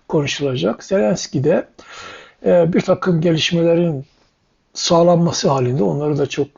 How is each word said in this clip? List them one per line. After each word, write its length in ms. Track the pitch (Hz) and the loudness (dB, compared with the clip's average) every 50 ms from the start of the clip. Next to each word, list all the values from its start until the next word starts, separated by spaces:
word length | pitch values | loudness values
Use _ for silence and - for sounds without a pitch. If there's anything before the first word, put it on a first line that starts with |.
| _ - | _ -2
konuşulacak. 760 | - - 143 135 - - 143 139 127 131 170 208 233 - - | -2 -2 0 -2 -4 -4 -4 -4 -2 -2 -2 -2 -4 -4 -6
Zelenski 600 | - 190 196 214 208 190 - - - - 147 131 | -2 0 0 2 0 0 -2 -4 -6 -4 -2 0
de, 240 | 147 180 - - - _ - - - - - - - - - - - _ _ - | 2 0 0 -2 -6 _ -20 -20 -20 -20 -18 -18 -18 -18 -20 -20 -20 _ _ 0
e, 280 | 190 185 175 170 165 185 | 2 4 4 4 2 0
bir 80 | 220 | -2
takım 400 | - 190 180 - - 185 175 160 | 0 0 -2 0 0 0 0 0
gelişmelerin 840 | 160 175 160 151 - - 175 170 165 170 170 170 175 170 151 135 139 _ _ _ _ _ _ _ _ _ _ _ _ _ - | 2 0 0 0 0 0 0 0 2 2 2 2 2 0 -2 -6 -8 _ _ _ _ _ _ _ _ _ _ _ _ _ -12
sağlanması 760 | - - - 170 170 170 175 175 165 170 165 - - - 170 | -8 -2 0 2 4 4 4 4 4 2 2 0 0 0 0
halinde, 340 | 139 135 123 123 127 156 202 | 0 0 0 0 0 0 0
onları 340 | 185 151 143 147 151 151 143 | 0 -2 -2 -2 -2 0 -2
da 80 | 143 | -2
çok 220 | 135 - 151 139 - _ | -4 -2 -4 -6 -6 _